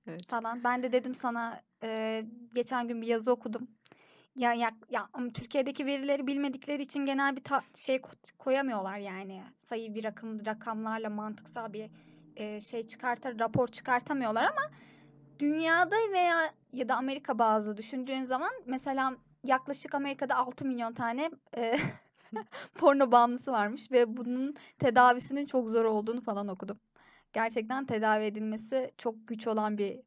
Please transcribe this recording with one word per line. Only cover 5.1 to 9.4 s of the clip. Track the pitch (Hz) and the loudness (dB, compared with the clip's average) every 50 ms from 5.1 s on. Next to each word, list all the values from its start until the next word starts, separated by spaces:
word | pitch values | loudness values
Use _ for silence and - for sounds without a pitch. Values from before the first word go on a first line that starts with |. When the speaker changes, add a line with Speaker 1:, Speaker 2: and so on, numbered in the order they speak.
| - | -6
Speaker 2:
ama | 285 247 247 | -6 -6 -6
Türkiye'deki | 233 - 247 - - 285 262 277 277 - 285 | -6 -10 -12 -2 0 0 0 0 -2 -4 -2
verileri | 269 285 269 269 285 285 285 269 | -2 -2 -2 0 0 0 0 0
bilmedikleri | 254 285 277 285 277 254 262 - - 294 285 | -2 0 0 0 -2 -4 -6 -6 -6 -4 -4
için | 285 277 - 285 277 | -6 -6 -4 -2 -2
genel | 269 277 269 277 277 277 | 0 0 2 2 2 0
bir | 262 - | -2 -4
ta-, | - 285 269 - - _ | -2 -2 -2 -2 -4 _
şey | - - - 262 | -10 -2 -2 0
ko-, | 262 262 - - _ _ - _ | -2 -2 -8 -18 _ _ -20 _
koyamıyorlar | _ - 269 262 269 277 262 233 202 190 190 196 | _ 0 0 2 2 2 0 -2 -2 -4 -4 -6
yani. | 208 202 196 185 185 196 190 190 190 | -6 -8 -8 -8 -10 -10 -10 -12 -14